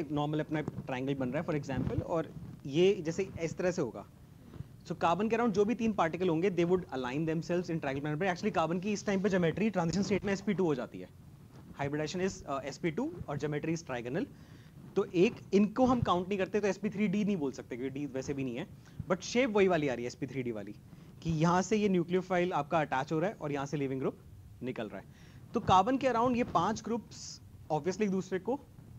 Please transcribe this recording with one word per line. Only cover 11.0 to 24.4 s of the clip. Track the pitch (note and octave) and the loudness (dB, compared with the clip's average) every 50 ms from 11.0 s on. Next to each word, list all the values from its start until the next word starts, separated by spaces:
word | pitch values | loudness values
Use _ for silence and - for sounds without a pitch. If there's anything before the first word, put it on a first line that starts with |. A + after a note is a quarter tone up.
| F2+ - - - - - - - - - - - - - - - | -14 -14 -16 -20 -20 -20 -20 -20 -20 -20 -20 -20 -20 -12 -8 -6
Hybridization | C#3+ C#3 D3 D3+ D#3 D3 F#3 F3+ F#3 | -4 -2 -2 -2 -2 -2 -2 -2 -2
is, | F#3+ F#3 - - | -2 -2 -6 -6
uh, | D3+ C#3 C3+ C3+ | -6 -6 -6 -6
एसपी | C#3 C3 - E3 E3+ | -8 -6 -4 -4 -2
टू | D3 F#3 C4 D#4+ F4+ - - - | -2 -2 -4 -4 -6 -8 -8 -6
और | C#3+ | -4
ज्योमेट्री | C#3 D3+ D3+ D3+ D3 D#3+ D#3+ E3 | -4 -2 -2 -2 -2 -2 -2 -4
is | D#3+ - - | -4 -4 -6
trigonal। | C3 A#2+ A2+ A#2+ C3 F#3 C#4 - - - - - - - - - - - - - - | -6 -6 -4 -4 -4 -4 -4 -6 -8 -14 -20 -20 -20 -20 -20 -20 -20 -20 -18 -4 -2
तो | F#3+ G3+ - - | -2 0 2 4
एक | E3 F3 - - - - - - | 4 4 4 4 -2 -2 2 4
इनको | G3+ G#3+ G3+ - B3+ C4 | 4 4 4 4 4 4
हम | A#3+ C4 A#3+ | 4 4 4
count | A3+ G#3 F3+ F3 F#3 | 2 2 2 2 2
नहीं | F3+ G#3 | 0 -2
करते, | F#3 F#3 F#3 - G#3 | -2 0 0 0 0
तो | G3+ | 0
एसपी | G3 F#3 F#3+ G3 G#3 | 0 0 0 -4 -4
थ्री | - F#3+ G#3+ | 0 0 0
डी | G3 F3 G#3 G#3+ | 2 2 2 2
नहीं | G3 G3+ | 0 0
बोल | F3+ C#3+ C3 | 0 0 -2
सकते | B2 - A2+ - C3+ | -2 -4 -8 -8 -6
क्योंकि | A#2+ C3 C3+ C3 D3 | -6 -4 -4 -4 -6
D | D3 | -6
वैसे | C3+ A#2+ C3 C3 D3+ C#3 | -4 -4 -4 -4 -4 -4
भी | C3+ C3+ | -4 -4
नहीं | B2+ A#2 | -4 -4
है, | B2+ F3 - - - - - - - - - | -6 -6 -8 -12 -18 -20 -16 -14 -6 -2 -2
but | F#3 F#3 | -2 -2
shape | - - - A#3+ C4+ B3 G3+ | -2 0 2 2 4 4 6
वही | G#3 G3 | 6 6
वाली | F#3+ F3+ D#3 D3 | 6 6 4 2
आ | C#3 A#2+ | 2 0
रही | A#2 A#2+ | -2 -4
है | |
एसपी | A#2+ - - D3 | -6 -6 -6 -6
थ्री | C3 C3+ C3+ B2 | -4 -4 -2 -2
डी | A#2+ | -2
वाली, | A2+ G#2 G2 G#2 G#2 - - - - - - - - - | -4 -4 -6 -10 -12 -14 -18 -20 -20 -20 -20 -20 -16 -6
कि | - D#3+ | -4 -2
यहाँ | E3 D3+ D#3+ F3 F3 F#3 | 2 4 4 6 6 4
से | F#3+ - A3 | 4 2 2
ये | G#3+ G#3 G#3 | 2 4 4
nucleophile | F#3+ F3+ D#3+ F3 F3 F#3 F3 - F#3+ F3 F3 F#3 F3+ | 4 2 2 2 0 0 0 2 2 2 2 2 0
आपका | D3+ C#3+ D3 E3+ D#3+ | -2 0 2 2 0
अटैच | D3+ - C#3 C3 C3+ - | 2 2 0 -2 0 0
हो | E3 D#3 | 0 0
रहा | E3+ G3+ | 0 0
है | A#3 | -2
और | - D#3+ D3 | -4 -4 -4
यहाँ | C#3+ C#3 C#3 | -2 -2 -2
से | C#3 D#3+ | -2 -2
लीविंग | D3 C#3 C3 C3+ C3 | -2 0 0 -2 -2
ग्रुप | C3+ C#3+ - - - - - - | -2 -2 -4 -6 -12 -20 -20 -20